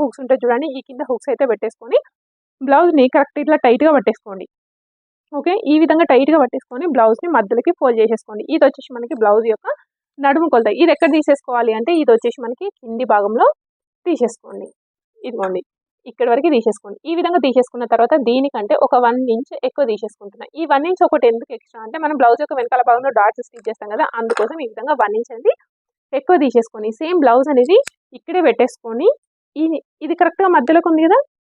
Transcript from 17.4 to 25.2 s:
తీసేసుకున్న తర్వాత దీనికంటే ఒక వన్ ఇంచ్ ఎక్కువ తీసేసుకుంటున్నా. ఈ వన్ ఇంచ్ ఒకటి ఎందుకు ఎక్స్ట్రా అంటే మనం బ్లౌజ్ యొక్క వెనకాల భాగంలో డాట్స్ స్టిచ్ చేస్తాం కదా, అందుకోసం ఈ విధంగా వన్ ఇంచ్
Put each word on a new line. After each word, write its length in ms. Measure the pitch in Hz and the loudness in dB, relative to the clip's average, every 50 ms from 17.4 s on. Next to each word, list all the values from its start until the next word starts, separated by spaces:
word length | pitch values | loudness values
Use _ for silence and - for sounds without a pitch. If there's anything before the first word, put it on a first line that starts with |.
| 262 | 0
తీసేసుకున్న 380 | 269 233 254 247 - - 247 240 226 233 | 0 0 0 -2 -2 -6 -10 -4 -2 0
తర్వాత 180 | 220 233 240 311 311 226 233 | 0 2 2 2 0 0 0
దీనికంటే 460 | 240 262 269 285 - 233 208 208 302 - - | 0 0 -2 -2 -4 -8 -4 0 2 2 2
ఒక 100 | 247 285 247 247 | 2 2 2 2
వన్ 120 | 233 240 254 262 247 226 | 2 0 0 -2 -2 -2
ఇంచ్ 180 | 226 269 - 349 - - | -4 -4 -10 -10 -8 -8
ఎక్కువ 160 | 254 - - 277 226 | -6 -2 -2 -2 -2
తీసేసుకుంటున్నా. 560 | 214 202 226 214 - _ 208 202 202 _ - - _ 277 | -2 -6 -8 -14 -14 _ -20 -20 _ _ -20 -18 _ -8
ఈ 40 | 330 285 | -2 0
వన్ 160 | 294 277 294 349 | 0 0 0 -2
ఇంచ్ 120 | 370 - 359 302 | 0 0 2 2
ఒకటి 160 | 320 339 254 240 226 | 2 2 2 2 2
ఎందుకు 180 | 233 262 _ 262 | 0 -6 _ -16
ఎక్స్ట్రా 240 | 226 _ _ _ 226 220 | -18 _ _ _ -18 -8
అంటే 100 | 220 269 320 311 | -6 -6 -4 -2
మనం 100 | 294 302 254 | -4 0 2
బ్లౌజ్ 180 | 262 233 233 240 294 | 4 2 4 2 -2
యొక్క 100 | - 302 269 | -6 -4 -6
వెనకాల 220 | 240 240 262 254 240 247 | -4 -2 -2 0 2 2
భాగంలో 200 | 233 240 254 277 233 220 | 2 2 0 -2 0 2
డాట్స్ 240 | 202 214 220 - 240 - | 0 0 0 -4 -16 -16
స్టిచ్ 180 | _ 233 208 226 | _ -12 -10 -10
చేస్తాం 200 | 220 - 214 208 208 | -10 -10 -10 -8 -4
కదా, 120 | 254 311 - - 233 | -4 -4 -4 -4 -6
అందుకోసం 360 | 233 226 233 - 208 226 320 330 277 | -4 -4 -2 -2 -2 -4 -4 -8 -10
ఈ 40 | 226 | -10
విధంగా 240 | 214 220 220 285 302 240 220 | -10 -8 -4 -4 0 0 0
వన్ 140 | 202 208 | 0 0
ఇంచ్ 120 | 220 | -4